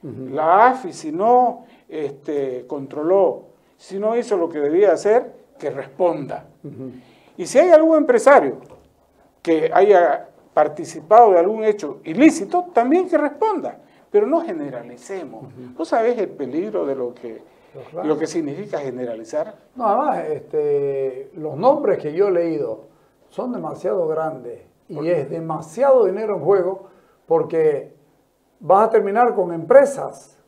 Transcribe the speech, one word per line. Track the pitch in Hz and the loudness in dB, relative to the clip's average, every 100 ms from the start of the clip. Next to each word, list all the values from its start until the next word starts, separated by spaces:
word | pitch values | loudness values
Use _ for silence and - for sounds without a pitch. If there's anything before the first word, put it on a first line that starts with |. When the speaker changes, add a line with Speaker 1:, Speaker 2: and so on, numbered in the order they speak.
Speaker 1:
Ujú. | 151 117 131 | -16 -14 -10
Speaker 2:
La | 139 156 190 240 | -4 2 4 4
afi, | 254 185 | 2 -10
si | 131 156 | -12 -8
no, | 160 214 247 247 240 - _ _ | -2 2 4 2 -4 -18 _ _
este, | 156 143 143 - 147 135 123 120 | -10 -10 -10 -6 -4 -4 -8 -10
controló, | 147 135 139 156 196 175 - - _ _ _ | -12 -10 -6 0 2 2 0 -14 _ _ _
si | - 190 | -12 -6
no | 214 233 | -2 -2
hizo | 233 208 | -2 -2
lo | 165 | -2
que | 151 | -2
debía | 147 170 202 | 0 2 4
hacer, | 160 202 226 247 - _ _ | 2 2 2 0 -16 _ _
que | 147 | -10
responda. | 131 - - 180 156 135 - - _ | -10 -14 -2 -2 -2 -8 -12 -14 _
Speaker 1:
Ujú. | 147 - 131 - _ _ _ - | -18 -14 -16 -16 _ _ _ -12
Speaker 2:
Y | 175 | 0
si | 254 | 4
hay | 359 | 8
algún | 320 320 320 | 8 8 4
empresario | 285 240 247 269 139 - - - _ _ _ _ _ _ | 4 4 6 6 4 -6 -16 -20 _ _ _ _ _ _
que | - 160 160 | 0 0 2
haya | 165 196 190 170 - - _ _ | 4 6 6 4 0 -6 _ _
participado | - 151 147 156 165 147 220 233 | 0 0 -2 -12 -14 4 8 8
de | 180 | 6
algún | 175 220 | 2 0
hecho | 220 208 147 127 | -2 -2 -6 -12
ilícito, | - 165 302 - 392 349 359 | -10 4 4 4 -4 -4 0
también | - 247 339 359 | 0 2 0 2
que | 320 | -2
responda. | 294 294 440 370 240 - _ _ _ | -2 -2 -4 -4 -8 -14 _ _ _
Pero | 208 214 | 0 0
no | 330 | -2
generalicemos. | 330 170 143 123 120 120 - 196 147 113 | -4 -10 -10 -12 -16 -20 -14 -14 -14 -16
Speaker 1:
Ujú. | - - 127 - | -20 -20 -20 -12
Speaker 2:
¿Vos | 330 | -4
sabés | 254 220 233 | 0 0 -2
el | 185 | -6
peligro | - 131 143 208 208 | -8 -8 -6 -6 -6
de | 147 | -6
lo | 131 123 | -6 -8
que, | 120 120 113 - _ _ | -10 -16 -16 -20 _ _
Speaker 1:
Pero | 139 - | -20 -16
claro. | 160 151 | -8 -4
Speaker 2:
lo | 151 | -2
que | 156 | -2
significa | 170 147 147 208 160 | -4 -6 -8 -8 -8
generalizar? | 139 123 123 113 113 151 214 - _ 254 | -8 -8 -10 -10 -8 -8 -8 -12 _ -6
Speaker 1:
No, | 226 | -2
además, | 220 294 214 156 | 0 -2 -4 -6
este, | 147 - 156 147 143 143 139 135 127 139 | -8 -6 -4 -2 -2 -2 -4 -6 -8 -16
los | 170 151 139 | -12 -10 -2
nombres | 233 294 269 151 | 0 2 0 -2
que | 151 | -4
yo | 160 202 | -2 0
he | |
leído | 175 170 151 123 110 - _ _ _ _ | 0 -2 -4 -6 -10 -14 _ _ _ _
son | - 127 | -10 -8
demasiado | 120 - 139 185 208 160 | -8 -10 -8 -6 -4 -4
grandes | 156 160 139 117 113 _ _ _ | -4 -6 -8 -16 -18 _ _ _
y | |
Speaker 2:
¿Por | 151 156 | -8 -2
Speaker 1:
es | 175 139 | -2 -4
demasiado | 170 160 156 - 226 277 262 196 | -8 -8 -10 -10 -2 4 4 2
dinero | 196 220 190 | -2 -4 -4
en | |
juego | 147 196 180 190 - _ _ _ _ | 2 2 2 -6 -14 _ _ _ _
porque | 160 160 165 156 139 - _ _ _ _ _ _ _ | -2 0 0 0 0 -8 _ _ _ _ _ _ _
vas | 151 190 220 | 2 4 4
a | |
terminar | 226 196 202 247 | 2 0 0 0
con | 202 175 | 0 -4
empresas. | 165 156 269 277 - - - - _ | -6 6 6 6 -2 -10 -12 -20 _